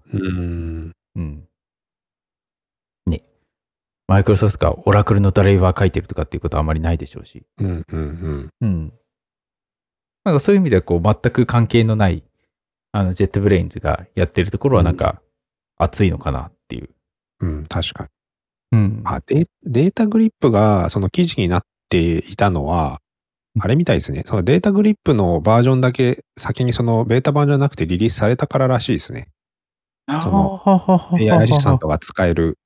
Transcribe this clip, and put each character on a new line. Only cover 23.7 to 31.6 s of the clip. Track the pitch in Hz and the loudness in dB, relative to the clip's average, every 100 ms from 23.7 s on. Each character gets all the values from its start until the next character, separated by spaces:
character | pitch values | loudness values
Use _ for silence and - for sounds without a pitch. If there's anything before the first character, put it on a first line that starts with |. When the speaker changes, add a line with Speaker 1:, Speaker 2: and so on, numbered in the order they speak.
| 135 | 0
Speaker 1:
み | |
た | 175 | 0
い | 92 | -2
で | |
す | - | -2
ね。 | 135 - | -8 -6
そ | |
の | 107 | -4
デ | 87 165 | 0 0
ー | |
タ | 208 | 2
グ | 202 | 2
リ | 214 | 2
ッ | 208 | 0
プ | - | 0
の | 107 90 85 | 0 2 0
バ | 80 113 | 2 4
ー | |
ジ | 123 | 4
ョ | 131 | 2
ン | |
だ | 127 | 0
け | 123 127 - - - | 0 0 -2 -8 -12
先 | - - | -8 -4
に | 123 | -2
そ | 120 | -2
の | 120 113 | 0 0
ベ | 117 117 | 0 0
ー | |
タ | 127 | 0
版 | 143 143 | 0 2
じ | |
ゃ | 143 | 2
な | 139 | 0
く | - | -2
て | 80 | -4
リ | 87 | 0
リ | 113 | -2
ー | |
ス | - | 0
さ | 107 | 0
れ | 127 | 0
た | - | -2
か | 135 | 0
ら | 131 | 0
ら | 123 | 0
し | - | -2
い | |
で | 131 | -4
す | - | -6
ね。 | 117 - _ _ _ _ _ _ _ - | -14 -16 _ _ _ _ _ _ _ -8
Speaker 2:
あ | 151 | -6
ー、 | |
Speaker 1:
そ | 170 | 0
の、 | 196 196 190 | 0 0 -2
Speaker 2:
は | |
は | - 190 | 2 2
は | |
は | - 180 | 4 0
は。 | - 175 | 2 0
Speaker 1:
エ | 107 | 4
ー | |
ア | 107 | 4
イ | |
ア | 113 | 4
シ | |
ス | 147 | 4